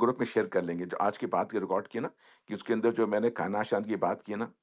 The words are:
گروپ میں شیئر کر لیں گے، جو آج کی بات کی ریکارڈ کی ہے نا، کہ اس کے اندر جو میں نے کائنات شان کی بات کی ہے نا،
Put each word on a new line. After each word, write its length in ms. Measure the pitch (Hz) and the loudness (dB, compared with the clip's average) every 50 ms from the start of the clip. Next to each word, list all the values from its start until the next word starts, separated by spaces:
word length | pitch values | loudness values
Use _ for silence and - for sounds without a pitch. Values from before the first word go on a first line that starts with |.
گروپ 160 | 117 120 123 123 | 2 2 2 2
میں 80 | 120 | -2
شیئر 180 | 113 - 113 104 | 0 2 0 0
کر 180 | 95 - 95 | 2 2 0
لیں 160 | 87 87 85 85 | 0 0 -2 -4
گے، 60 | 90 | -4
جو 120 | 87 - - | -4 -2 0
آج 180 | 95 104 107 - | 0 0 0 -2
کی 80 | 190 | -2
بات 240 | 87 90 90 104 - | -2 0 0 0 0
کی 100 | 110 104 | -2 -2
ریکارڈ 280 | 95 - 92 101 101 - | -2 0 0 -2 -2 -4
کی 100 | - 113 | -6 -6
ہے 40 | |
نا، 60 | 139 165 - _ _ - - _ _ | -6 -6 -8 _ _ -20 -20 _ _
کہ 80 | - 107 | -8 -8
اس 100 | 98 - | -4 -2
کے 100 | - 117 | 0 0
اندر 180 | 110 113 120 | 2 4 2
جو 140 | 117 113 110 | 4 4 2
میں 140 | 104 107 107 | 2 2 2
نے 100 | 113 120 | 2 0
کائنات 360 | 117 - 80 92 101 104 107 | 0 0 -2 -2 0 -2 0
شان 160 | - 120 - | 0 0 -2
کی 140 | 113 110 107 | 0 -2 -2
بات 260 | 92 - 87 107 101 | 0 0 0 0 -2
کی 100 | - 104 | -4 -6
ہے 40 | 107 | -6
نا، 100 | 104 117 - - _ | -4 -6 -6 -8 _